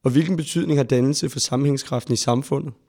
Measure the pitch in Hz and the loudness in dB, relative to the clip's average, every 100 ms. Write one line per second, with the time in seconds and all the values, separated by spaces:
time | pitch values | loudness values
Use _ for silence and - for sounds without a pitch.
0 | 139 131 160 175 147 170 175 143 123 127 | 4 2 2 -2 -2 -2 0 0 2 2
1 | 131 147 143 127 - 127 143 139 - 127 | 2 0 -4 -4 -2 0 0 0 -2 -6
2 | - 120 - 120 135 143 143 - | -2 -2 2 0 0 -4 -4 -12